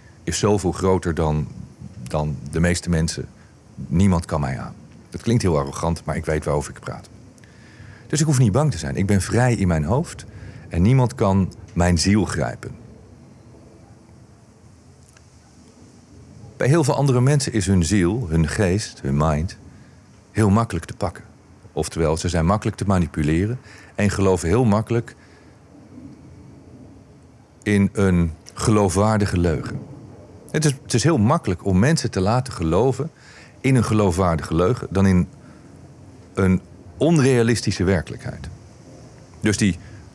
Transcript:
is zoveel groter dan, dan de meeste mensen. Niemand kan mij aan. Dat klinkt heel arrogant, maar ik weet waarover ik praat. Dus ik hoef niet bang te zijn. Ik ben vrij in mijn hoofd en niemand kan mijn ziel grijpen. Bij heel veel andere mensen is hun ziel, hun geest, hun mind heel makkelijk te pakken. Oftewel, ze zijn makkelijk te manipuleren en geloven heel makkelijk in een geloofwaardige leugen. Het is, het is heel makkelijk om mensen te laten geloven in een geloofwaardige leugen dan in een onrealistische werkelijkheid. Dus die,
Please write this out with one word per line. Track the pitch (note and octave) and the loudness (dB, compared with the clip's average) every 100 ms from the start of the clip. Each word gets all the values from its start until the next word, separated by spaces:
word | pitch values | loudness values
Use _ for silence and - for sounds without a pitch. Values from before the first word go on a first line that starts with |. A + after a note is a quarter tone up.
| - - | -20 -14
is | - D#2+ | -8 -2
zoveel | G#2+ G#2 F#2 | 0 0 0
groter | - G2 F#2+ F2 | -2 0 0 0
dan, | D#2+ D#2+ D2+ C#2+ - - - - - | -2 0 -2 -4 -10 -18 -18 -20 -16
dan | - D2+ D2+ C2+ C#2 | -8 -4 -4 -6 -6
de | D#2+ | -2
meeste | E2+ F2 - | 0 0 -2
mensen. | E2+ D#2+ - - - - - - | -2 -2 -4 -12 -16 -20 -20 -20
Niemand | - C2+ E2 G2 F2 | -16 -4 2 2 2
kan | - D#2+ | -2 -4
mij | C#2+ C2 | -4 -6
aan. | - - - - - | -10 -16 -20 -20 -16
Dat | - | -8
klinkt | - A#2 | -2 0
heel | F#2+ D2+ | 2 0
arrogant, | C#2 C2+ E2+ E2 | -2 -4 -4 -4
maar | - D#2 | -4 -6
ik | |
weet | D#2+ D#2 | -4 -4
waarover | D2 D2 C#2+ | -2 -4 -4
ik | - | -12
praat. | - - - - - - - - - - - - - | -14 -14 -16 -20 -20 -20 -20 -20 -20 -20 -20 -20 -6
Dus | D#3 | -2
ik | D#3+ | 2
hoef | C3 | 4
niet | B2 | 4
bang | F#2+ D3+ | 4 0
te | E2+ | -2
zijn. | C#2 - | -4 -2
Ik | G2 | 0
ben | G2+ | 0
vrij | - A2 B2+ | 0 0 2
in | A2 F#2+ | 2 2
mijn | D#2+ | 0
hoofd | D2 A#2+ F3 - - - - - - | 0 -2 -4 -10 -18 -18 -18 -18 -6
en | E2+ | 0
niemand | F#2+ C3 B2 | 4 4 2
kan | - G#2 F#2+ F2+ - - | 0 0 2 0 -4 -8
mijn | - F2 E2+ | 0 2 2
ziel | F#2 G#2 | 2 2
grijpen. | F#2 - A#1+ - - - - - - - - - - - - - - - - - - - - - - - - - - - - - - - - - - - - - - - - - | 2 -2 -4 -6 -14 -18 -20 -20 -20 -20 -20 -20 -20 -20 -20 -20 -20 -20 -20 -20 -20 -20 -20 -20 -20 -20 -20 -20 -20 -20 -20 -20 -20 -20 -20 -20 -20 -20 -20 -20 -20 -20 -14 -2
Bij | B2+ | 2
heel | E3 | 2
veel | C3+ C#3 | 2 2
andere | C#3+ B2 | 2 2
mensen | B2+ D3 - | 4 2 0
is | A2+ F2 | -2 2
hun | F#2+ | 2
ziel, | D#2+ G#2 F2 A2+ F#2+ | 4 2 2 0 -2
hun | E2 D#2 | 0 0
geest, | - G2 F#2+ - - | 0 0 0 -4 -8
hun | C2+ C#2 | -4 0
mind | D#2 D2+ F2 - - - - - - - - | 0 0 -2 -8 -20 -20 -20 -20 -20 -20 -8
heel | - G#2+ | 0 4
makkelijk | G#2 A#2 E2+ - | 4 0 -4 -8
te | - | -8
pakken. | F2 - - - - - - | -8 -8 -18 -20 -20 -20 -12
Oftewel, | - D#2 - D#2+ D#2+ | -6 -6 -2 0 0
ze | F2+ | -2
zijn | E2+ E2 | 0 0
makkelijk | G#2 A2 - | 0 -2 -4
te | F#2+ | 0
manipuleren | F#2 D#2+ - D2+ E2 G2+ B2+ - - - | 0 0 -2 0 0 -2 -6 -12 -20 -14
en | - G#2 | -4 -2
geloven | F#2 F#2+ F#2 E2 | 2 2 2 2
heel | G#2+ | 2
makkelijk | B2 G#2 G#2+ A#2 - - - - - - - - - - - - - - - - - - - - - - - - - - | 2 2 0 -2 -4 -12 -20 -20 -20 -20 -20 -20 -20 -20 -20 -20 -20 -20 -20 -20 -20 -20 -20 -20 -20 -20 -20 -20 -20 -8
in | - G#2 G2 | 0 2 2
een | - G2 F2+ E2+ D#2 - | 2 2 4 2 -4 -16
geloofwaardige | - - G#2 G2 F2 G#2+ A2 G2+ F2 | -6 2 4 4 2 2 2 0 0
leugen. | F2 C#2+ - - - - - - - - - | 0 -2 -6 -12 -14 -20 -20 -20 -20 -20 -6
Het | D#3 | -2
is, | D3+ C3 | -2 -2
het | - | -2
is | A2+ | 0
heel | D3+ D#3 | 2 2
makkelijk | G#2 E3 - F2+ | 2 2 -2 -4
om | G2 F#2 | 0 2
mensen | B2 E3 A2 | 4 2 0
te | - | -2
laten | F#2+ B2 B2+ | 0 0 -2
geloven | - E2 F2+ C3 C3 D#3+ - - - - - | -4 0 2 2 0 -6 -12 -20 -20 -20 -6
in | C3 | 0
een | C3 | 2
geloofwaardige | G2 G#2+ G2+ E2+ F#2 E2 - | 2 2 2 2 0 0 -2
leugen | E2 F2+ B2+ - | 0 0 0 -4
dan | F#2 G2 | 2 4
in | F2+ E2+ - - - - - - - - - - | 4 2 -4 -20 -20 -20 -20 -20 -20 -20 -20 -10
een | - F#2+ F#2 - - - - | -2 2 2 -2 -20 -16 -2
onrealistische | D3 F3 C3 B2 A#2 A2+ - F2+ | 2 4 4 4 2 0 -2 -2
werkelijkheid. | F2+ F#2 - - - - - - - - - - - - - - | 0 0 -2 -10 -12 -12 -14 -18 -20 -20 -20 -20 -20 -20 -20 -4
Dus | G#2+ G2+ | -2 2
die, | G#2 E2+ - - - | 0 -2 -8 -20 -20